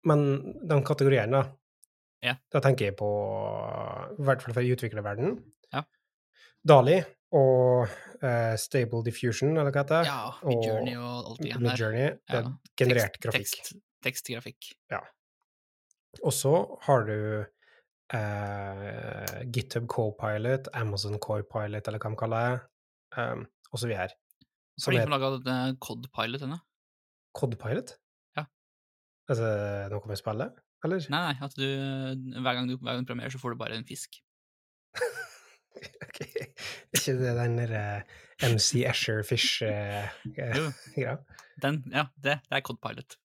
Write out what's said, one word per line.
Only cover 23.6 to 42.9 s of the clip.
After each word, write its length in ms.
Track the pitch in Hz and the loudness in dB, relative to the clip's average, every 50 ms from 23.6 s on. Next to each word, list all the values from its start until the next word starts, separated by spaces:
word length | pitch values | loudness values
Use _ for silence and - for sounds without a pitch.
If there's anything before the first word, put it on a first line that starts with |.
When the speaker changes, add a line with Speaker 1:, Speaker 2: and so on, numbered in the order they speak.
| _ - | _ -12
Speaker 1:
og 60 | - 117 | -8 -6
så 80 | 120 120 | -4 -4
videre. 240 | 107 95 90 92 - _ _ _ _ _ _ _ _ _ _ _ _ | -2 -2 -4 -6 -8 _ _ _ _ _ _ _ _ _ _ _ _
Speaker 2:
Hvorfor 20 | - | -4
Speaker 1:
Som 140 | - 139 | 0 2
Speaker 2:
har 60 | 135 120 | 4 4
de 20 | |
Speaker 1:
er 60 | 113 | 4
Speaker 2:
ikke 120 | 151 147 135 | 2 2 2
laget, 280 | 135 135 135 127 127 | 2 0 -2 -2 -2
eh, 260 | 127 127 127 127 131 131 131 | -2 0 0 0 0 -2 -4
Codepilot 640 | - - - 117 123 131 _ - 110 113 123 139 | -8 -10 -10 -10 -10 -10 _ -4 -4 -2 -4 -6
ennå? 180 | 147 131 160 170 _ _ _ _ _ _ _ _ _ _ _ _ _ _ _ | -6 -8 -8 -10 _ _ _ _ _ _ _ _ _ _ _ _ _ _ _
Speaker 1:
Codepilot? 640 | - - 120 113 - - 110 131 233 - - - _ _ _ _ _ _ _ _ | -4 -2 -2 -2 -6 -4 -4 -4 -4 -4 -8 -20 _ _ _ _ _ _ _ _
Speaker 2:
Ja. 80 | 147 151 _ _ _ _ _ _ _ _ _ _ _ _ _ _ _ _ - | -10 -10 _ _ _ _ _ _ _ _ _ _ _ _ _ _ _ _ -2
Speaker 1:
Altså, 600 | 135 113 113 110 107 101 104 101 101 101 98 98 | 0 0 2 0 0 0 0 -2 -4 -4 -6 -6
noe 160 | 104 101 - | -6 -8 -6
med 120 | 107 101 - | -6 -8 -6
spillet, 340 | - - 107 110 151 247 - - _ _ _ _ - | -4 -4 -4 -2 -4 -6 -8 -16 _ _ _ _ -4
eller? 140 | 160 185 185 147 131 | -2 -2 -2 -2 -4
Speaker 2:
Nei, 240 | 143 165 180 160 | -4 -2 -2 -2
nei, 60 | 135 127 | -4 -4
at 140 | 139 135 - | -8 -10 -6
du, 120 | 135 135 135 139 135 135 135 135 135 131 131 135 131 131 131 - - | -4 -2 -2 -2 -2 -4 -4 -4 -4 -4 -4 -6 -6 -8 -10 -8 -2
hver 140 | 127 131 123 | 0 0 0
gang 140 | 123 127 123 | 0 -2 -2
du, 80 | 127 | -4
hver 160 | 127 123 120 120 | -4 -4 -4 -4
gang 100 | 123 127 | -4 -4
du 20 | |
programmerer, 240 | - 120 120 127 131 | -4 -6 -6 -6 -8
så 60 | 131 131 | -10 -6
får 100 | 131 120 | -6 -6
du 40 | 117 | -6
bare 160 | 120 110 113 110 | -4 -6 -6 -6
en 80 | 113 - | -8 -10
fisk. 360 | - - - - _ - - _ _ _ _ _ _ _ _ _ _ _ _ _ _ - | -10 -12 -12 -12 _ -16 -20 _ _ _ _ _ _ _ _ _ _ _ _ _ _ -4
Speaker 1:
<laughs> 340 | - 494 466 - 784 740 - - - - - - _ _ _ _ - - - _ - | -4 -4 -4 -4 -8 -14 -14 -16 -20 -20 -20 -20 _ _ _ _ -18 -18 -18 _ -18
Ok. 160 | - - - - | -18 -18 -12 -14
Er 720 | - - - - - - _ - - - - - - _ | -14 -8 -8 -8 -8 -8 _ -12 -12 -12 -12 -12 -12 _
ikke 220 | - - - 147 131 | -2 0 2 2 0
det 140 | 127 127 123 120 | 2 2 0 2
den 220 | 120 120 120 120 | 2 2 2 2
der, 160 | 120 120 113 | 0 0 -2
eh, 300 | 113 107 104 104 104 101 - - - - - - - - - | -2 -4 -4 -4 -6 -8 -10 -12 -20 -20 -20 -20 -4 0 2
M 140 | 120 117 107 | 4 4 4
C 260 | - - - 123 123 | 4 4 4 2 2
Escher 380 | 123 120 - - - 110 107 101 | 2 0 0 0 0 0 -2 0
Fish, 380 | - 127 110 - - - - | 0 0 2 2 0 0 0
eh, 420 | 117 107 104 104 104 101 101 104 101 101 - - - 104 - | 0 -2 -2 -2 -2 -4 -4 -4 -6 -6 -10 -12 -14 -12 -8
eh, 160 | - 135 117 110 | -6 -4 -2 -2
Speaker 2:
Jo. 120 | 143 160 151 - - - - - | 0 -2 -2 -4 -8 -16 -8 -4
Speaker 1:
greia? 200 | 147 127 117 139 143 - _ - - - - _ - | -4 -2 -2 -4 -8 -10 _ -20 -20 -20 -20 _ -2
Speaker 2:
Den, 240 | - 135 151 151 127 123 | -2 0 0 -2 -4 -2
ja, 140 | 120 143 151 135 _ - | -2 -2 -2 -2 _ -4
det, 200 | 135 135 147 139 | -2 -2 -2 -2
det 100 | _ _ | _ _
er 80 | 139 139 | -2 -2
Codepilot. 560 | - - 123 - - 117 | -2 -4 -12 -8 -8 -10